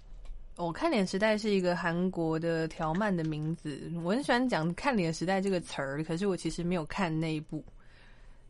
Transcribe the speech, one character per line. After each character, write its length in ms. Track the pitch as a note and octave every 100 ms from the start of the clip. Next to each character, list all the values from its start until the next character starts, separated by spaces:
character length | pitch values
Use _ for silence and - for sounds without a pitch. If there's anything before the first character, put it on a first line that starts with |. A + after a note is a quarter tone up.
| - - - - -
哦， 160 | - E3+
看 200 | D#3+ E4
脸 140 | A#3+
时 140 | F#3 F#3+
代 180 | A3 G#3+
是 120 | G#3+
一 100 | G3
个 140 | F3+
韩 340 | F3 F3 E3+ F#3
国 260 | E3+ D#3+ D#3+
的 300 | E3+ E3 D#3+
条 260 | - D#3+
漫 220 | F3+ G#3+ F3
的 80 |
名 320 | D#3 D3+ D#3 E3
字， 340 | D3+ C#3 D3+ E3+
我 80 | E3+
很 100 | A#3+
喜 80 | D4
欢 160 | B3 B3+
讲 260 | F3 E3
“看 220 | E3+ C#4+ A3
脸 160 | E3
时 120 | D#3+ E3+
代” 140 | F#3+
这 100 | G3
个 80 | F3+
词 240 | - -
儿， 220 | C#3 C#3+
可 120 | D#3+ E3+
是 120 | G3+
我 80 | F3
其 120 | E3
实 140 | -
没 140 | E3+ F3+
有 80 |
看 340 | D3+ - F3 D#3+
那 160 | D#3+
一 60 | D#3
部。 240 | D#3 D3+ - - - - - - - -